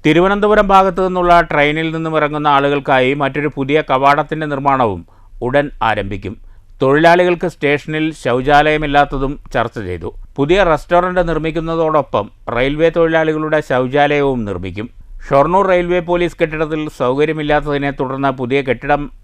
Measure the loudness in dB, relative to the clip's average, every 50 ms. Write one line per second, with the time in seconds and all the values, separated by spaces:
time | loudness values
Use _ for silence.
0 | 2 4 4 4 4 2 2 2 2 2 4 2 4 6 4 4 4 4 0 0
1 | -2 -2 0 0 4 4 4 4 4 2 0 2 2 2 0 -2 -4 -4 -6 -6
2 | -6 -2 0 0 0 0 -2 -2 0 2 2 4 2 2 0 -2 0 0 2 2
3 | 2 2 0 0 -2 -2 -2 -4 -4 -4 -4 -4 -4 0 0 0 2 0 0 2
4 | 4 4 4 2 0 -4 -6 -6 -6 -6 -6 -2 0 0 2 2 0 0 -2 -6
5 | -10 _ _ -20 -20 -20 -12 -8 -6 0 0 0 0 -2 -6 -2 -2 -2 0 -2
6 | -4 -6 -8 -8 -10 -12 -12 -14 -18 -20 -20 -20 -20 -20 -6 -2 0 2 2 4
7 | 6 6 6 6 4 0 0 -2 -4 -6 -6 -4 -2 -2 -2 -2 -4 -8 -6 -4
8 | -4 -6 -6 -6 -4 -2 -2 0 2 4 4 4 4 4 0 0 -2 2 2 2
9 | 2 2 0 -4 -4 -4 -6 -10 -12 -4 -2 -2 -2 -2 -6 -8 -8 -8 -8 -8
10 | -10 -12 -12 -14 -18 -14 -4 -4 0 2 2 2 4 2 0 -2 0 0 2 2
11 | 2 2 0 -2 0 0 -2 -4 -4 -4 -4 -4 -4 -4 -2 -2 0 2 2 0
12 | 0 0 -2 -4 -4 -4 -12 _ -10 -6 -4 -2 -2 -2 0 0 0 0 2 2
13 | 0 2 2 0 0 0 -2 -2 -2 -2 -2 -2 0 0 0 0 0 0 0 0
14 | 2 2 2 0 0 0 -2 -2 -4 -6 -6 -6 -8 -8 -8 -10 -12 -12 -14 -20
15 | -20 -18 -18 -16 -4 2 2 4 4 4 2 2 2 2 2 2 2 0 -2 -2
16 | 0 0 0 0 0 -2 -2 -4 -4 -4 -2 -6 -4 -4 -4 -6 -6 -8 -6 -2
17 | -2 0 0 0 0 0 -2 -4 -2 0 0 0 0 -2 -4 -2 -2 -4 -4 -4
18 | -6 -6 -4 -2 -2 -2 -2 -4 -4 -2 -2 -2 0 -2 -4 -4 -2 -2 -2 -2
19 | -2 -10 -14 -20